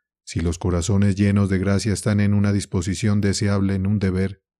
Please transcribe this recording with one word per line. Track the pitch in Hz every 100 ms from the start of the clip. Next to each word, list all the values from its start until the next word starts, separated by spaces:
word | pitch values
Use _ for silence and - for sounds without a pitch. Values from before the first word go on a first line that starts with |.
| _ _
Si | - -
los | 85 -
corazones | 90 87 82 98 101 95
llenos | 101 101 95
de | 92
gracia | 95 98 107
están | 92 110 104
en | 101
una | 104 101
disposición | 101 - 98 95 90 107 104
deseable | 98 92 101 101 98 98
en | 101
un | 104
deber, | 95 92 95 - _